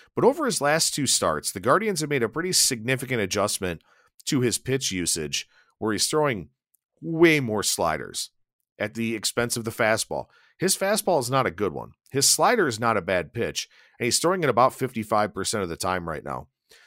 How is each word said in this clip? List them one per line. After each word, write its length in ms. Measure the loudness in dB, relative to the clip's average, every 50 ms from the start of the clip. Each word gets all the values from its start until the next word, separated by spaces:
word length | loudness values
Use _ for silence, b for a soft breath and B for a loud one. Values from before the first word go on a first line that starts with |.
| B B B
But 100 | 2 4
over 220 | 4 4 4 0
his 140 | -2 -2 0
last 340 | 2 2 2 4 2 0 0
two 140 | -2 0 0
starts, 420 | 0 2 2 2 0 0 -4 -6
the 80 | -8 -4
Guardians 420 | 2 2 2 2 2 0 -2 -2
have 80 | -2 -2
made 140 | 0 0 0
a 60 | 0
pretty 240 | -2 -4 -4 0 2
significant 680 | 2 2 2 0 -2 -2 -2 -2 -2 -2 -4 -2 -2
adjustment 640 | 0 0 0 0 0 0 0 -2 -4 -4 -6 -6 b b b b b b b b -6
to 160 | -2 0 0 2
his 160 | 0 0 -2
pitch 340 | -4 -2 -4 -2 -2 -2 -4
usage, 560 | -2 -2 -2 -2 -2 -4 -4 -4 -6 -8 b b b b b b b
where 140 | -4 -2 -2
he's 140 | 0 -2
throwing 440 | 0 0 0 0 0 -2 -4 -8 -12 _ _ _ _ _ _ _ _ _ -14 -10
way 380 | -4 2 6 6 6 6 6
more 240 | 2 0 -2 0 0
sliders 640 | 0 0 0 0 0 0 0 -4 -8 -8 -10 -10 -10 _ _ _ _ _ _ _ _ _ -8
at 160 | -8 -6 -4
the 220 | -4 -4 -4 -4
expense 400 | -4 -4 -4 -2 -2 -2 -2 -2
of 80 | -4 -6
the 80 | -6 -4
fastball. 540 | 0 2 2 2 2 0 -4 -6 -8 -8 b b b b b b
His 200 | b 0 0 0
fastball 420 | 0 0 0 0 0 2 2 2 2
is 120 | 2 2
not 160 | 2 2 2
a 40 | 2
good 220 | 0 0 -2 -2 -2
one. 200 | -4 -10 -12 -16 _ _ _ -2
His 160 | 2 2 4
slider 400 | 4 4 4 4 4 4 2 0
is 100 | 0 -2
not 180 | 0 0 0
a 60 | 0 0
bad 300 | 0 0 0 0 -2 -4
pitch, 360 | -4 -4 -4 -4 -6 -8 b b b b b b b
and 60 | -2
he's 160 | 0 0 2
throwing 240 | 2 2 0 2 2
it 40 | 2
about 240 | 4 6 4 4 4
fifty-five 640 | 0 -6 -4 -4 -4 -4 0 2 2 2 2 -2
percent 300 | -4 -4 -2 -2 -2 -2
of 40 | -4
the 80 | -4
time 320 | -4 -4 -2 -2 -2 -2 -6
right 160 | -8 -8 -6
now. 220 | -8 -8 -8 -10 _ _ _ _ b b b b